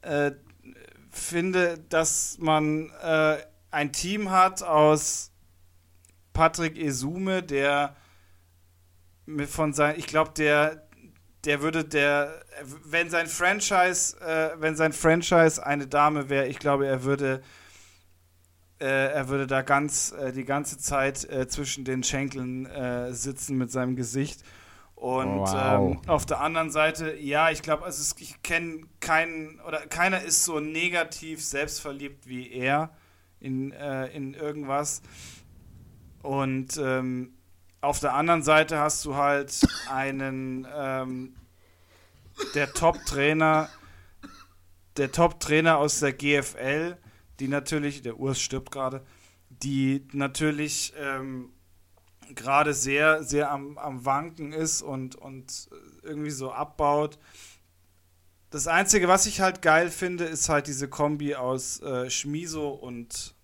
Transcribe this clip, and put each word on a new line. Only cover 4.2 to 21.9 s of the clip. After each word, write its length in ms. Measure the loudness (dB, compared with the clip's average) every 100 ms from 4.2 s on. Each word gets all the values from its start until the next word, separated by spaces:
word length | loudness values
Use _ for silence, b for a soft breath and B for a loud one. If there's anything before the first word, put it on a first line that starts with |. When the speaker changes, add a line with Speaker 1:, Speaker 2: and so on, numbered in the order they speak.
| 2
Speaker 1:
hat 320 | 6 6 4
aus 680 | 2 6 8 6 2 -4 -8 _ _ _ -20 _ _ _ _ _ _
Patrick 440 | 2 4 4 -4 -2
Esume, 640 | -4 -2 -4 -4 -2 -2
der 540 | 0 0 2 2 0 b b b b b b _ _ _ _ _ _ _ -10
mit 240 | -6 -6
von 220 | -2 -2
sein-, 240 | 4 2 2
ich 100 | -2
glaub, 280 | 0 0 2
der, 540 | 4 4 4 0 -16 -20 -20 -20 _ _ -2
der 160 | 0
würde 240 | 0 -2 -2
der, 580 | 2 2 2 0 -6 -18 -18 -18 -18
wenn 260 | -4 -2 0
sein 180 | 0 -2
Franchise, 920 | 0 2 2 2 4 4 4 -2 -4
äh, 400 | -2 0 0 0
wenn 160 | -2 2
sein 160 | 2
Franchise 760 | 4 4 4 6 6 6 4 -2
eine 220 | -4 0
Dame 400 | 4 4 4 0
wär, 220 | 0 0
ich 100 | -2
glaube, 260 | 0 2 2
er 200 | 0 0
würde, 360 | 0 0 -2 -6 B B B B B B _ _ _ _ _ _ _
äh, 40 | -2
er 440 | 2 2 0 -2
würde 180 | -2 0
da 140 | -2
ganz, 500 | 2 2 2 -2 -4
äh, 220 | -4 -6
die 100 | -6
ganze 340 | -2 -2 -2 -8
Zeit, 460 | -2 0 0 -2 -6
äh, 180 | -4 -4
zwischen 380 | -4 -6 -6
den 180 | -4